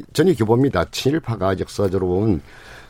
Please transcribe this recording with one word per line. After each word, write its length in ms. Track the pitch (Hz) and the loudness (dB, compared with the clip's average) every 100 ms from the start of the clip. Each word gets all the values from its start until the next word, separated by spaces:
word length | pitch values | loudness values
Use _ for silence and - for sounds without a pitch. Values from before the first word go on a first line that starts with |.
| - | 0
전혀 200 | - 185 | 2 2
교보입니다. 520 | 110 107 120 135 90 82 | 2 2 2 2 0 -2
친일파가 680 | - 131 160 - 107 95 90 | -2 -2 -2 -4 -2 -2 -2
역사적으로 480 | 95 - 101 92 90 | -4 -2 -2 0 0
보면 340 | 92 110 78 - - - - | 0 2 0 -4 -18 -20 -20